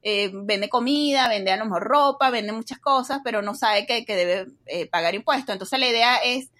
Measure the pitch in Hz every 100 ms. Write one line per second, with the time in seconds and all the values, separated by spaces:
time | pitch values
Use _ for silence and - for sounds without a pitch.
0 | 214 202 202 196 202 196 202 240 247 294
1 | 294 277 240 208 190 190 220 175 202 294
2 | 277 269 262 233 208 226 226 262 285 269
3 | 247 277 262 214 202 - 226 208 214 233
4 | 226 196 175 190 190 - - 175 - 175
5 | 170 196 311 277 262 190 190 269 254 233
6 | 233 247 247 254 262